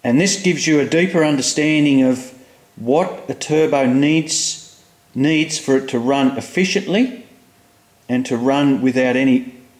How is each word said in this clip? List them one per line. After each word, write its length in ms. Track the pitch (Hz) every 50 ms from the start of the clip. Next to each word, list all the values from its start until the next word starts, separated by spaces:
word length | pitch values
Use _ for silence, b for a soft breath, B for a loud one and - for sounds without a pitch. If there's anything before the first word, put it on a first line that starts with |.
| -
And 160 | 127 120 143
this 200 | 185 196 - -
gives 240 | - 185 170 143 -
you 120 | 160 156 147
a 40 | 139
deeper 400 | - 151 165 180 185 185 170 156
understanding 760 | 151 147 135 127 - - 156 147 156 156 151 147 147 139 135
of 320 | 131 127 127 123 - - - B B B B B B B _
what 480 | - 113 117 135 160 185 185 - - - -
a 40 | 135
turbo 520 | - - - 151 156 160 156 143 139 135
needs, 960 | 123 123 135 143 147 156 165 156 151 - - - - - - - - - _ _ _ _ _ _ _ _
needs 440 | 123 139 151 160 156 156 156 156 -
for 200 | - - 135 135
it 100 | 135 135
to 100 | - 120
run 380 | 117 127 139 139 135 131 131
efficiently 880 | 113 - - - 175 190 185 - 196 190 - 175 214 254 254 - - - - - _ _ _ _ _ _ _ _ _ _ _ _ _ _ -
and 160 | 123 127 127
to 100 | - 127
run 460 | 117 120 135 135 143 143 143 135 101
without 340 | 123 131 120 127 127 127 123
any 380 | 127 135 135 127 127 - - - - - _ _ _